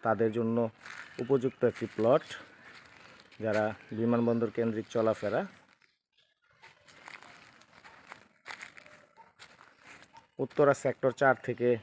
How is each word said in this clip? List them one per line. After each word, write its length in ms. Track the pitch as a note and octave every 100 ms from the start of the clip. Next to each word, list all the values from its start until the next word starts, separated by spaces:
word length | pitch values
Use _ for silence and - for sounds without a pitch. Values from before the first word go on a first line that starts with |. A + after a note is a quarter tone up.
| A#2
তাদের 240 | G#2+ A2+ G#2+
জন্য 200 | A2+ A#2 A2+ - - - - -
উপযুক্ত 380 | B2 C3+ B2+ - B2
একটি 140 | - A2+ -
প্লট, 300 | A2 D3 - - - - - - - - - - - -
যারা 200 | A2 G#2 G#2+ G#2+ - A2
বিমানবন্দর 500 | A#2 A#2+ A#2 A#2 A2+ -
কেন্দ্রিক 300 | A#2 G#2+ A2 A#2
চলাফেরা। 460 | A2 G#2+ G#2 A#2 G3 - _ _ _ _ _ _ _ _ _ _ - _ - - - - - - - - - - - - - - - _ - - - - - - - _ - _ - - - _ - - - - _ _
উত্তরা 300 | C3+ - C#3+ C3+
সেক্টর 280 | C3+ - C3+ A#2+
চার 140 | C#3 B2 -
থেকে 220 | A#2+ B2 A#2